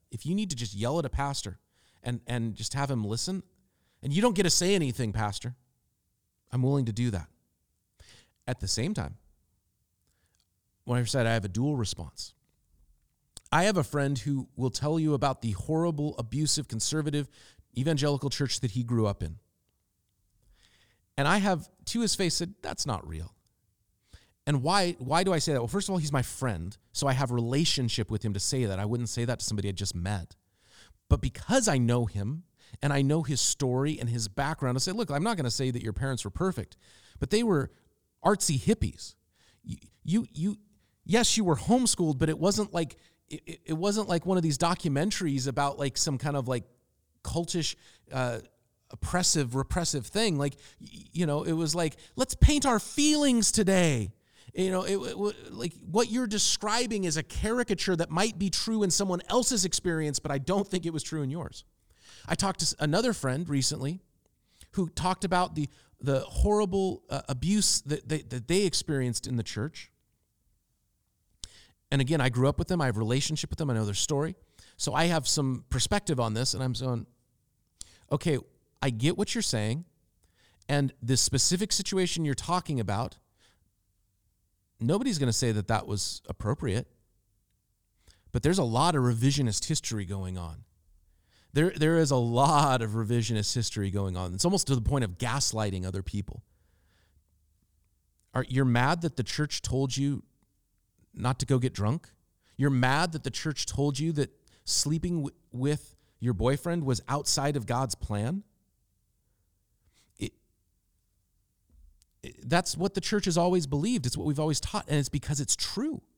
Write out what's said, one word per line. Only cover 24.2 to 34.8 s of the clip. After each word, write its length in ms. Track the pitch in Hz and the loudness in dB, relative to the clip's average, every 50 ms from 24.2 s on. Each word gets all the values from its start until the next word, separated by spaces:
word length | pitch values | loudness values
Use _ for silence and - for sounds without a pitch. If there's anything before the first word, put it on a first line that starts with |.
| _ _ _ _ - | _ _ _ _ -2
And 160 | 143 147 131 | 0 0 2
why, 320 | 127 160 196 202 180 175 170 - | 2 2 4 4 4 2 0 -4
why 260 | 127 123 151 170 190 | -2 0 2 2 4
do 80 | 190 | 4
I 60 | 175 147 | 2 2
say 160 | - 156 143 | 2 2 0
that? 60 | 123 | 0
Well, 80 | 117 110 | 0 0
first 200 | - 202 190 196 | -2 -2 -2 -2
of 60 | 190 | -2
all, 40 | 170 | -2
he's 140 | 151 147 | 0 0
my 80 | 143 135 | 0 0
friend, 560 | 123 - - - 135 120 98 80 82 98 - - _ _ | 0 0 -4 -4 -2 -2 -2 -2 -6 -8 -10 -14 _ _
so 140 | - - 143 | -6 -2 0
I 80 | 139 127 | 2 2
have 160 | 135 139 123 | 2 2 0
relationship 800 | 123 120 117 117 131 147 165 - - 139 123 113 - 120 107 - | 0 0 0 0 2 2 2 2 2 0 0 0 0 -2 -2 -2
with 120 | 113 104 | -2 -2
him 120 | - 107 95 | -2 -2 -2
to 60 | 101 | -2
say 260 | - - 139 131 120 | -2 -2 0 0 0
that. 120 | 98 95 92 | 0 0 -2
I 60 | 104 | -2
wouldn't 240 | 104 120 120 120 107 | -2 -2 -2 -4 -4
say 160 | - 120 117 | -4 -2 -2
that 140 | 123 120 - | -2 -2 -4
to 60 | - | -4
somebody 240 | - 110 101 98 101 | -4 -2 -2 -2 -2
I 20 | |
just 220 | 92 85 98 - - | -4 -4 -4 -4 -4
met. 420 | 87 87 98 104 90 82 - - _ _ _ _ _ _ _ - - - - _ _ _ - | -4 -2 -2 -2 -4 -6 -10 -16 _ _ _ _ _ _ _ -20 -20 -20 -20 _ _ _ 2
But 140 | 143 - | 2 2
because 440 | - - - - - - 233 269 226 | 2 -2 -4 -4 -2 2 2 4 4
I 120 | 214 147 127 | 4 4 4
know 260 | 120 117 120 123 117 | 4 4 4 2 2
him, 380 | 98 - 101 98 113 151 170 - _ _ _ - - - - | 0 -2 -4 -4 -4 -4 -6 -10 _ _ _ -20 -20 -10 -2
and 100 | - 143 | 0 0
I 80 | 143 139 | 2 4
know 220 | 139 135 151 165 | 4 4 4 2
his 180 | 147 135 143 123 | 2 0 0 0
story 580 | - - - - 139 127 123 131 139 151 151 - | 0 0 0 0 0 0 2 2 0 0 -2 -2
and 80 | 123 | -2
his 220 | 117 117 117 110 104 | -2 -2 -2 -4 -4
background, 480 | - - 139 143 160 - 139 127 123 | -4 -4 -2 -2 -2 -2 -2 0 0
I 40 | 131 | 0